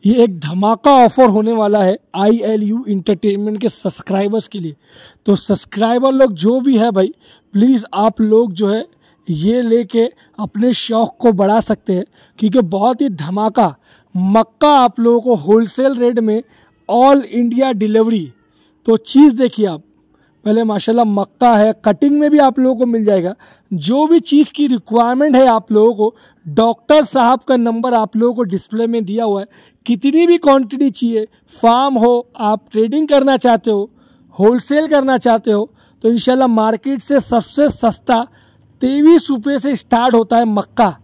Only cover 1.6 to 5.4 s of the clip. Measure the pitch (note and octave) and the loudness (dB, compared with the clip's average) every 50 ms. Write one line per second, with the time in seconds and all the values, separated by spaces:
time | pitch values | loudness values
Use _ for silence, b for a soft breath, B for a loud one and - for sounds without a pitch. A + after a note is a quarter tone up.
1.6 | G#3+ G#3 G#3 G#3 G3 F#3 G3 - _ _ - F3 G3 G#3 A#3 A#3 - G#3+ A3 G#3+ | -2 0 0 0 0 0 -2 -4 _ _ -6 -2 0 0 0 0 -2 -4 -4 -2
2.6 | G#3+ G3+ A3 A#3 C4+ - G#3 F#3+ E3+ - G3+ E3+ - G#3+ G3 G3+ G#3 G#3+ G#3+ G#3 | -2 -4 -4 -6 -4 -6 -6 -4 -2 -4 -4 -2 -2 -4 -2 -2 -4 -6 -6 -4
3.6 | A3 A3 - - - G3 - - - - G3 G3 G3+ G3+ G#3 A3+ - - - G3+ | -6 -6 -6 -6 -10 -10 -10 -10 -10 -6 -4 -4 -2 -2 -4 -6 -8 -8 -12 -12
4.6 | E3+ D#3+ D3 _ b b b b b b b b _ - G3+ F#3 | -12 -12 -12 _ b b b b b b b b _ -2 -2 -2